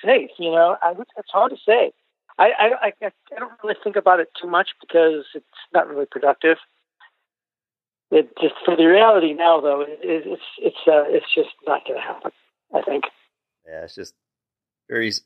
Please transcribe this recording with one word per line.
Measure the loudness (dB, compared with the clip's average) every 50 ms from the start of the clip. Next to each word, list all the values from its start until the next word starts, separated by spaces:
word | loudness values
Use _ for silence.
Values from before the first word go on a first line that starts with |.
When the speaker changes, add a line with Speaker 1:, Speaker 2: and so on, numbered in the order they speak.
| -2
Speaker 1:
safe, | 0 0 0 0 -4 -12 -10
you | -6 -2
know? | 2 2 2 2 2 0 -2
I, | -4 -4 -4 -14 _ -16
it's | -18 -14 _
hard | -2 0 0 0 0
to | -2 0
say. | 2 2 2 2 0 -4 _ _ _ _ _ _ _ _ 2
I, | 2 2
I, | 4 2 2 0 0 0 -4 -6
I, | -6 -6 -12 -12 -12 _ _ -20 -16
I | -14
don't | -14 -14 -16 _ -8
really | -8 -8 -6 -6
think | -6 -4
about | 0 2 2 2 2
it | 2 -4 -8 -14
too | -10 -4
much | -2 -2 -2 -2 -6 _
because | _ -2 2 2 2 2 2 -2 -8 -12 -18
it's | -18 _ _ _ -20 -16 _ -2
not | -2 -2 -2
really | -4 -8 -8
productive. | -8 -8 -2 0 0 0 0 0 0 0 0 -4 _ _ _ _ _ _ _ _ _ _ _ _ _ _ _ _ _ _ _ _ _ _ _ _ _ _ _ _ 0
It | 2 2 2 0 -4 -6
just, | -4 -4 -4 -4 -4
for | -2 0
the | 2 4
reality | 6 6 6 6 6 4 4 2 0 -2
now, | 0 2 4 4 4
though, | 2 0 -2 -2
it, | -4 -8 -10 -12 -6
it, | -6 -6 -4 -4
it's, | -8 -12 -12 -12 -18 -14 -6
it's, | -6 -6 -6 -2 0
uh, | 2 4 4 2 2
it's | -2 -4 -2 -2 -2
just | -2 -4 -4 -6 _ -6
not | -6 -6 -6 -4 -8
gonna | -10 -10
happen, | -10 -12 -14 -12 -12 -14 -16 _ _ _ _ _ _ _ -6
I | -6 -4
think. | -4 -6 -6 -6 -8 _ _ _ _ _ _ _ _ _ _ _
Speaker 2:
Yeah, | -18 -16 -16 -16
it's | -16 -16
just | -18 -20 -20 _ _ _ _ _ _ _ _ _ _ _ _ _ _ _ -8
very | -6 -4 -4 -4
s-, | -6 -8 _